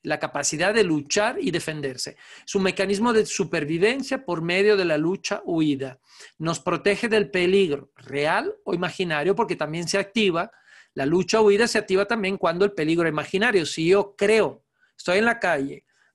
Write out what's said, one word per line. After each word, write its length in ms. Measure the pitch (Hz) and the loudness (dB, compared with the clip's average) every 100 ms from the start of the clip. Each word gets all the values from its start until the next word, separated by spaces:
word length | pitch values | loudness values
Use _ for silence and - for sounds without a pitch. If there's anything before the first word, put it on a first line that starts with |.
la 180 | 160 151 | -6 -6
capacidad 540 | 156 143 135 151 185 | -4 -4 -4 -2 0
de 100 | 220 | 2
luchar 540 | 190 151 139 202 214 311 | 2 0 0 0 0 -2
y 120 | 277 | -4
defenderse. 640 | 160 160 151 147 - - - - - | -4 -6 -8 -8 -8 -12 -14 -20 -20
Es 120 | - 202 | -6 0
un 80 | |
mecanismo 500 | 190 180 190 202 240 | 0 0 -2 0 2
de 140 | 220 - | 2 0
supervivencia 1000 | - 170 170 147 165 202 269 262 269 220 | -2 -2 -2 -2 0 2 0 -4 -6 -4
por 160 | 170 | -4
medio 340 | 170 185 202 202 | -2 2 4 4
de 100 | 180 | 2
la 120 | 151 | 2
lucha 460 | 165 190 - 202 359 | 0 -2 -4 -6 -2
o 120 | 165 | 0
huida. 420 | 156 135 135 127 _ - - _ | 0 0 -6 -12 _ -20 -20 _
Nos 200 | 160 160 | -6 -4
protege 480 | 180 170 202 196 233 | -2 0 0 0 0
del 220 | 214 202 | 0 0
peligro 600 | 185 180 196 185 143 - _ | 0 2 4 2 -2 -8 _
real 580 | 120 139 151 190 339 427 | -8 -2 0 0 -4 -8
o 100 | - | -6
imaginario, 640 | 180 175 - 180 151 165 196 | -4 -4 -4 -2 0 0 0
porque 200 | 226 - | -2 -4
también 320 | 151 165 170 | -4 -6 -2
se 120 | 196 | -2
activa, 520 | 196 226 202 165 202 _ _ - _ - | -2 0 0 0 -4 _ _ -20 _ -4
la 100 | 139 | 0
lucha 340 | 175 180 220 | 0 2 4
o 40 | |
huida 240 | 214 202 233 | 6 4 2
se 100 | 220 | 0
activa 280 | 208 190 202 | 0 0 0
también 320 | 233 190 196 | -2 -2 -2
cuando 280 | 175 170 202 | -2 2 0
el 60 | |
peligro 360 | 202 151 170 165 | 0 0 2 0
es 40 | |
imaginario. 520 | 151 147 190 233 208 | -2 -4 0 2 2
Si 240 | 147 - 165 | 0 -2 4
yo 280 | 196 202 - | 4 2 -2
creo, 500 | 202 220 160 - _ _ _ _ | 2 2 2 -4 _ _ _ _
estoy 220 | - 185 | 0 2
en 60 | 233 | 2
la 140 | 233 | 0
calle, 460 | 190 151 139 147 _ _ _ | 0 0 -2 -10 _ _ _